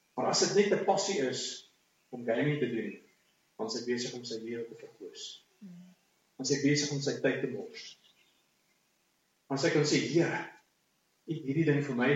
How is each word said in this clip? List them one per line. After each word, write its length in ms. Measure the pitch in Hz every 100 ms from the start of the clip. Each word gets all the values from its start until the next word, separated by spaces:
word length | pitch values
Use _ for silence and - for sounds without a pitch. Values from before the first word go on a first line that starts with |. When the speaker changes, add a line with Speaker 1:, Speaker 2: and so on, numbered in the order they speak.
| _
Speaker 1:
Maar 140 | - -
as 180 | - 185
dit 100 | 202
net 240 | 202 -
'n 60 | 196
passie 340 | 190 - 143 127
is 120 | - - - - _ _ _ -
om 160 | 123 120
gaming 340 | 123 147 147
te 100 | 120
doen, 240 | 113 101 - _ _ _ _ _ -
dan 80 | 110
is 140 | 117
hy 60 | 120
besig 200 | 123 -
om 100 | 123
sy 140 | 117 110
lewe 240 | 113 117 117
te 60 | -
verkwoes. 680 | - - 95 - - - _ _
Speaker 2:
Mm. 340 | 196 175 180 _ _ _ _ -
Speaker 1:
Dan 100 | 131
is 100 | 139
hy 60 | 139
besig 220 | 147 -
om 100 | 139
sy 180 | 131 -
tyd 200 | 131 -
te 60 | 120
mors. 480 | 101 - - - - _ _ _ _ _ _ _ _ _ _ _ _ _ _ -
Dan 80 | 135
sê 80 | 165
hy 60 | 156
kan 100 | 143
sê, 140 | 139
Here, 400 | 113 165 - - - - _ _ _ _ _ _ -
u 80 |
het 120 | 151 131
hierdie 220 | 156 151
ding 140 | 139 -
vir 120 | 120
my 120 | 131